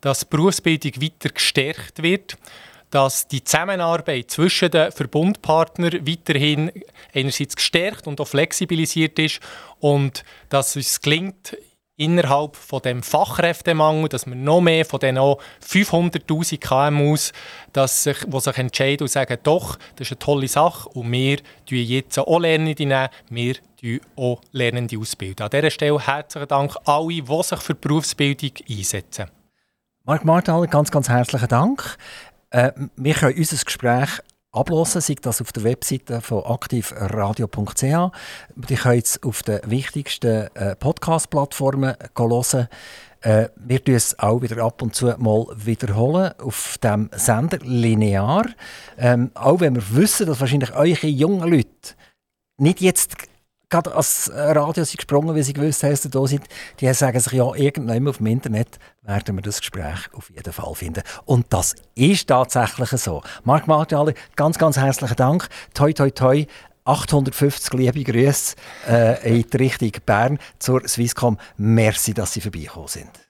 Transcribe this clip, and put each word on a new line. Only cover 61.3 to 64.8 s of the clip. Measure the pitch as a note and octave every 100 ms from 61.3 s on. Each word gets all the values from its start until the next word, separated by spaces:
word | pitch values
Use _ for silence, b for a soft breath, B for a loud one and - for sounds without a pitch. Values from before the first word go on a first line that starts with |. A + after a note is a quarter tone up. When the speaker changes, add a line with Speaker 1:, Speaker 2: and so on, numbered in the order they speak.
| B2+ A#2
Speaker 2:
das | - - - -
ist | - C3+ G3 -
tatsächlich | B2+ C3 B2+ A2 - -
so. | B2 - D#2 - B
Marc | A2+ D3+ D#3
Martiali, | D3+ D#3 D3+ D3+ D3+ B -
ganz, | D3 E3+
ganz | D#3+
herzlichen | C3+